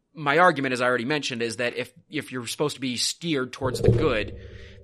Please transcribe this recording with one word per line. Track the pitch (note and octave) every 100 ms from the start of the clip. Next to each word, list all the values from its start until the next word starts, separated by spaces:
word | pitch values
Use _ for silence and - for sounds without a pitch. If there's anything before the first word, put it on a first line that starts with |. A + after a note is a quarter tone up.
| _
my | - D3 D3
argument, | F3+ C#3+ C3+
as | B2
I | B2
already | B2 A#2+
mentioned, | D3+ C#3 A#2+
is | A#2 A2
that | A#2+ -
if, | B2+ - -
if | D3 -
you're | B2+ A#2
supposed | - D3 -
to |
be | C3 A#2
steered | - - E3+ C#3 B2+
towards | - C3 A#2
the | -
good, | - D#3 A2 G2+ - - - - -